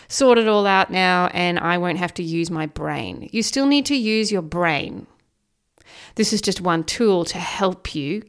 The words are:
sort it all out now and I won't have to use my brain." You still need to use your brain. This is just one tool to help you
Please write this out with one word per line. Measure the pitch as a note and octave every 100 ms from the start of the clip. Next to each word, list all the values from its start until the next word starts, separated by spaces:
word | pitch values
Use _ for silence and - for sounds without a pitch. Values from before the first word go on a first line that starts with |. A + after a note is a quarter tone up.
| -
sort | - C4+ A#3
it | A3
all | G#3 G3+
out | F#3+ F#3+
now | F#3 F#3 F3+ F3+
and | - F3 F3
I | E3 F3
won't | F3 F3
have | F3+
to | -
use | E3 E3 E3+
my | E3 D#3
brain." | D#3+ D3+ C#3+ G#2 - -
You | A3
still | A3 C4+ C#4
need | C#4+ C#4
to |
use | C#4+ G#3+ A3 G#3
your | F#3+
brain. | D#3+ E3+ E3+ C#3+ - - - _ _ _ _ _ _ _ _ - -
This | - G#3+
is | G#3+
just | G#3 F#3
one | F3+ E3
tool | D#3+ - A3+ F3+ E3+
to | F3+
help | E3+ - F#3+ F#3 -
you | D#3 C#3 G3+